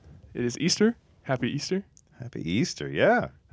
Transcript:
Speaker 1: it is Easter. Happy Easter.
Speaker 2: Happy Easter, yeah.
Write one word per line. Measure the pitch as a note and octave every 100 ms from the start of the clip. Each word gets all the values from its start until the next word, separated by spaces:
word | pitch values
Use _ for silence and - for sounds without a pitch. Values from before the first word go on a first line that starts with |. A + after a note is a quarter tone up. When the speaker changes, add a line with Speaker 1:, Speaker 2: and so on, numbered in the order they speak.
| - - -
Speaker 1:
it | -
is | A#2+ A#2+
Easter. | D#3+ - G#3+ A#3 _ _
Happy | - C3 B2
Easter. | C#3+ - F#3+ G3 _ _ _
Speaker 2:
Happy | B2 - D#2+
Easter, | F#2 F2 - C#2+
yeah. | D2 C#3+ A#3+ - - _